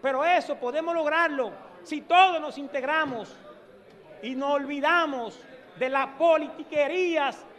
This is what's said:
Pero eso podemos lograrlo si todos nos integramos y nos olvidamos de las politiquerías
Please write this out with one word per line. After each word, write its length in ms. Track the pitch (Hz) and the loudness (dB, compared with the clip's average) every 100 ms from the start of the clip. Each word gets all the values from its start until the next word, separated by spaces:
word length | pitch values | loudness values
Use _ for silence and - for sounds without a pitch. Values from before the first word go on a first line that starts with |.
Pero 240 | 262 262 320 | 0 0 4
eso 300 | 359 - 285 | 2 2 -4
podemos 360 | 247 285 330 | -2 -2 -2
lograrlo 580 | 339 302 311 339 285 226 - - - | -2 0 2 2 0 -4 -6 -18 -20
si 180 | - 302 | -10 -10
todos 400 | 294 349 381 339 | 2 6 6 4
nos 160 | 302 269 | -4 -10
integramos 760 | 277 285 262 311 302 240 196 - - - - - - - - - | -6 -4 0 0 0 -4 -10 -16 -20 -20 -20 -20 -20 -20 -20 -14
y 140 | 220 262 | -8 -4
nos 160 | 277 | 0
olvidamos 880 | 285 277 285 285 339 320 269 226 - - - - - | 0 -2 -2 2 2 2 -4 -8 -12 -20 -20 -20 -6
de 100 | 254 | -2
las 200 | 269 262 - | 0 -2 2
politiquerías 1300 | 339 320 285 - 302 302 277 349 359 320 277 - - | 4 4 2 -10 -6 0 0 0 0 0 0 -4 -16